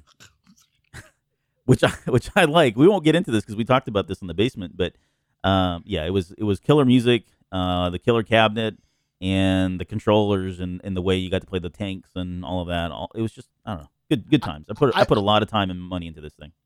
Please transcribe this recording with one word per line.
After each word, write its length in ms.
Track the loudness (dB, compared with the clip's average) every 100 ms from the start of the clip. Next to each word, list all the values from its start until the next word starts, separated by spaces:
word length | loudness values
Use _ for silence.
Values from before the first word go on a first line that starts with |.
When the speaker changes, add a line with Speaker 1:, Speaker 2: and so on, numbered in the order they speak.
Speaker 1:
<laughs> 80 | _ _ -20 _ _ _ _ _ _ -20 -20 _ _ _ _ _
which 180 | 0 2
I, 60 | 2 -2 -2
which 240 | -2 0
I 100 | 2
like. 320 | 4 4 4 6
We 120 | 4
won't 160 | 6
get 100 | 2
into 160 | 2 0
this 140 | -2
'cause 120 | -2 -6
we 80 |
talked 240 | 0 0 0
about 200 | -4 -4
this 120 | -8
in 60 | -8
the 80 |
basement, 420 | -2 -2 -4 -12 -4
but, 180 | -6 -6 _ _ _ _ 0
um, 340 | 2 0 -4 -6
yeah, 180 | -6
it 60 | -2
was, 220 | -4 -4
it 120 | -4
was 140 | -4 -2
killer 260 | 2 4
music, 400 | 6 4 4 0 -4 _ _
uh, 400 | -6 -4 -2 -2
the 80 | -2
killer 240 | 0 0
cabinet, 540 | 2 4 4 2 -4 -6 _ _ _ _
and 580 | -2 0 2 2 0 -4
the 60 |
controllers, 760 | -8 -4 2 2 4 0 -2 -8
and, 200 | -10 -10
and 140 | -6 -4
the 60 |
way 140 | 0 0
you 140 | 0
got 100 | -4
to 60 | -4
play 120 | -8
the 100 | -8
tanks 400 | -8 -10 -10 -12 -10
and 280 | -10 -8
all 160 | -6 -6
of 80 | -4
that. 220 | -6 -6
All, 200 | -8 -10
it 80 | -8
was 100 | -8
just, 160 | -8 -20 _
I 80 | -12
don't 80 | -12
know, 60 | -14 _ _
good, 180 | -4 0
good 140 | -2
times. 240 | 0 -10 -12
I 60 |
put, 200 | 0 0 2
I 60 |
Speaker 2:
I 20 |
Speaker 1:
put 140 | 2 2
a 40 |
lot 200 | 4 2
of 60 | 2
time 220 | -2 -2
and 100 | -6
money 280 | -8 -10 -10
into 120 | -14
this 140 | -18
thing. 180 | -18 -20 _